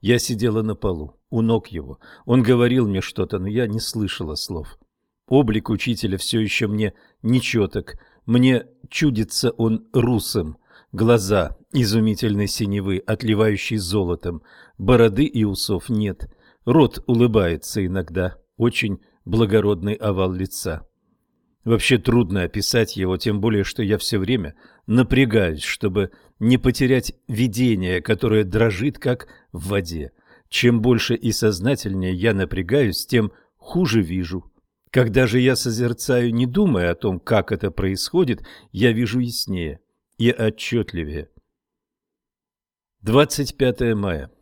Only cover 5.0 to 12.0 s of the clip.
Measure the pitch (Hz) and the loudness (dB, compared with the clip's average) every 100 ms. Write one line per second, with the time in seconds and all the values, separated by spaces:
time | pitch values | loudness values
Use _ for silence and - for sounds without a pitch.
5 | _ _ _ 127 123 107 - 110 - 113 | _ _ _ 2 4 0 -2 -4 -2 -4
6 | 107 95 - 117 107 - 110 107 107 - | -2 -4 -2 -2 -2 -2 -2 -2 -4 -6
7 | _ _ 113 127 - 117 98 - - - | _ _ 0 0 2 0 0 -2 -8 -16
8 | _ _ - 120 127 123 - _ - - | _ _ 0 4 4 4 -2 _ -12 0
9 | 156 113 110 - 123 - 113 110 - 131 | 0 0 -2 0 -2 0 0 0 -2 0
10 | 120 117 - 110 80 76 _ - _ 95 | 2 0 0 -4 -4 -8 _ -20 _ 0
11 | 113 120 95 101 82 - _ 147 117 110 | 4 4 4 0 0 -6 _ 0 2 2